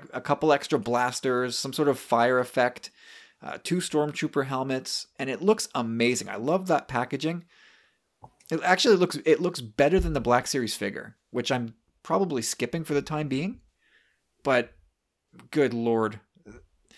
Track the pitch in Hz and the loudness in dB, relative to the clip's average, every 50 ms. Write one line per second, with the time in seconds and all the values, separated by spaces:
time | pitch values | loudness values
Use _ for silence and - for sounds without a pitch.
0 | - - - 123 - - 143 - 156 156 143 143 - - 156 123 98 117 120 120 | -6 -10 -12 -8 -4 -2 -2 0 2 2 2 2 2 0 -2 -2 0 0 0 0
1 | 123 123 123 - - 131 123 123 127 123 120 - - 135 131 - 151 143 127 131 | 0 0 -2 -2 -2 -2 0 0 -2 -2 -4 -6 -6 -6 -4 0 2 2 0 0
2 | - - 120 113 117 127 127 127 123 - - 131 123 123 123 - - - _ _ | 0 0 2 4 4 4 4 2 0 0 0 0 0 0 0 -6 -14 -20 _ _
3 | - - - - - _ _ _ - - - - - - 175 180 - - - 151 | -20 -20 -20 -20 -20 _ _ _ -14 -12 -12 -10 -4 -2 -2 -2 -2 0 0 0
4 | 151 151 147 - 160 147 - 147 135 135 135 131 131 135 131 131 135 - - - | 0 0 -2 -4 -6 -2 -2 -4 -2 -2 -4 -4 -4 -4 -4 -4 -4 -6 -8 -8
5 | - - _ - 233 135 127 - 165 202 220 214 - - - 135 117 113 113 117 | -10 -12 _ -8 -6 -6 -4 0 2 2 2 2 -2 -4 -4 -4 -4 -2 0 0
6 | 117 120 123 117 110 101 101 101 117 143 175 190 190 185 160 135 - - 135 117 | 2 2 0 0 -4 -6 -8 -6 -2 0 0 0 2 0 0 0 2 0 0 0
7 | 127 - 143 131 143 160 170 175 - _ _ _ _ _ _ _ _ _ _ _ | 0 -2 -4 -4 -4 -4 -4 -6 -8 _ _ _ _ _ _ _ _ _ _ _
8 | _ _ _ _ - - _ _ _ - 160 165 - 180 185 185 - 247 208 175 | _ _ _ _ -20 -20 _ _ _ -6 -4 -2 2 2 2 4 6 6 6 6
9 | 180 170 - 143 - 156 151 - 175 175 170 - 120 110 - - 139 151 180 185 | 4 2 0 0 2 4 4 4 2 0 -4 -6 -10 -4 2 4 4 4 4 4
10 | 170 165 151 135 110 117 120 123 127 - - 135 117 107 - - 110 101 - 67 | 2 0 -2 0 2 2 2 2 2 0 -2 -2 -2 -4 -4 -4 -4 -6 -6 -8
11 | - 113 - _ _ _ - 120 117 - 131 123 120 113 - _ _ _ _ _ | -12 -14 -18 _ _ _ -6 -4 -2 -2 -2 -2 -4 -6 -12 _ _ _ _ _
12 | - - - 190 196 170 143 120 113 - - - - - - 165 156 - 147 143 | -4 -2 0 0 0 0 -2 -2 -4 -4 -4 -4 -4 -4 -4 -6 -4 -2 -2 -2
13 | 135 - 156 151 156 139 131 135 170 202 254 - _ _ _ _ _ _ _ _ | -2 -2 -4 -4 -4 -2 -2 -4 -4 -4 -6 -10 _ _ _ _ _ _ _ _
14 | _ _ _ _ _ _ _ _ - 139 131 123 117 - _ _ _ _ _ _ | _ _ _ _ _ _ _ _ 0 2 2 2 2 0 _ _ _ _ _ _
15 | _ _ _ _ _ _ _ - - - - 156 139 120 120 117 117 117 117 113 | _ _ _ _ _ _ _ -20 -16 -2 2 2 2 2 2 0 2 2 2 2
16 | 110 107 110 104 - _ _ _ _ 104 107 - - _ _ _ _ _ _ | 2 0 -2 -8 -16 _ _ _ _ -20 -20 -20 -20 _ _ _ _ _ _